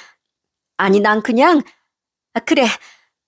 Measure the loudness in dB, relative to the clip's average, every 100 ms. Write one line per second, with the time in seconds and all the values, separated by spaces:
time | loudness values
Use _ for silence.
0 | -20 _ _ _ _ _ _ -6 0 0
1 | 0 -2 -2 0 2 2 -2 _ _ _
2 | _ _ _ -12 -4 -2 -2 -4 -12 _
3 | _ _